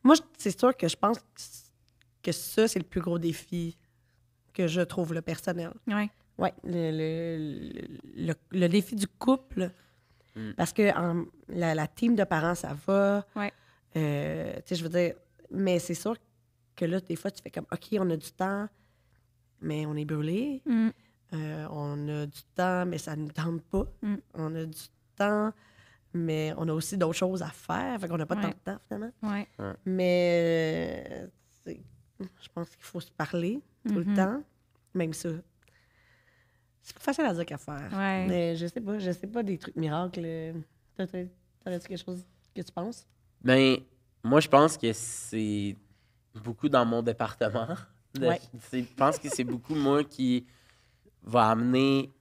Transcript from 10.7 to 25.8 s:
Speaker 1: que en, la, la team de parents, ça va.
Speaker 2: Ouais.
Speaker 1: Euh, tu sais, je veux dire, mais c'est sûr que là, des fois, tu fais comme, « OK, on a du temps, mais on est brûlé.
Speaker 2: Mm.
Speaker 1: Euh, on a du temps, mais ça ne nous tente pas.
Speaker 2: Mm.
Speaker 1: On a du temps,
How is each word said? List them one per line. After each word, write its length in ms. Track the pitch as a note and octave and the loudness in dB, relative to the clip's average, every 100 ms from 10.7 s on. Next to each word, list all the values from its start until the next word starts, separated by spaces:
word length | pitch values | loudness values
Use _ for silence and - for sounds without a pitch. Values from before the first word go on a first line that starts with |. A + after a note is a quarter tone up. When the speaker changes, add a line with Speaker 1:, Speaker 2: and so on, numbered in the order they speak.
Speaker 1:
que 200 | - G3+ - | 4 4 4
en, 260 | F3 E3+ E3 - - | 2 0 -2 -12 -8
la, 260 | F3 E3+ | -2 0
la 120 | D#3 D3+ | 2 -2
team 300 | - A#3 A3+ | 0 2 4
de 80 | |
parents, 300 | F#3+ D#3+ E3 F3 | 4 2 2 0
ça 200 | D3 C#3+ - | -4 -6 2
va. 380 | G3 G3+ G3+ G3+ | 4 4 2 -2
Speaker 2:
Ouais. 160 | G#3 G3+ _ _ _ _ D#3+ | -6 -8 _ _ _ _ -2
Speaker 1:
Euh, 580 | D3+ C#3+ D3+ D#3+ - - | 0 0 -2 -4 -6 -10
tu 60 | - | -6
sais, 80 | |
je 80 | F3+ | -4
veux 80 | E3 | 0
dire, 240 | F3 F3 - _ _ - | 2 2 -2 _ _ -10
mais 280 | - F#3+ F3 | -2 2 2
c'est 160 | F3 | 0
sûr 200 | E3+ G#3 A#3 _ _ _ _ _ - | -4 -4 -4 _ _ _ _ _ -4
que 80 | |
là, 160 | E3 F#3 | -2 -2
des 160 | F#3 E3 | -2 -6
fois, 140 | - | -6
tu 120 | - | -8
fais 80 | - | -12
comme, « 140 | - - | -10 -8
OK, 160 | F3+ - G#3 | -10 -4 0
on 120 | F#3 | 0
a 60 | D#3+ | -2
du 140 | - | -6
temps, 360 | _ F#3+ G3+ G#3 _ _ _ _ _ _ _ _ _ | _ -2 -2 -6 _ _ _ _ _ _ _ _ _
mais 240 | D#3 D3+ D3+ | -6 -4 -4
on 100 | D3+ | -4
est 80 | |
brûlé. 560 | D3+ D3+ D3+ F#3 C#4+ C4+ D#4 | -4 -2 -2 -2 -2 -4 0
Speaker 2:
Mm. 220 | A#3 A3 - _ _ _ | 2 2 -2 _ _ _
Speaker 1:
Euh, 340 | D#3 D#3 D#3 D#3 | -8 -6 -8 -8
on 360 | D3+ D3 C#3+ D3 | -6 -6 -4 -4
a 180 | D3+ D3 | -4 -6
du 160 | - - | -10 -10
temps, 300 | - F3+ F3+ | -2 0 2
mais 140 | F3+ D#3+ | 0 -4
ça 180 | - D3+ | -6 -6
ne 60 | |
nous 100 | D3+ | -6
tente 300 | D#3+ E3 E3 | -4 -4 -4
pas. 240 | - F#3+ - - | -4 -4 -4 -6
Speaker 2:
Mm. 120 | G#3 G3+ _ | -6 -6 _
Speaker 1:
On 200 | - D#3 | -8 -6
a 100 | E3 D#3+ | -4 -8
du 120 | D#3 - _ _ _ | -10 -18 _ _ _
temps, 360 | G3+ G#3 G#3+ - _ _ | 0 2 0 -4 _ _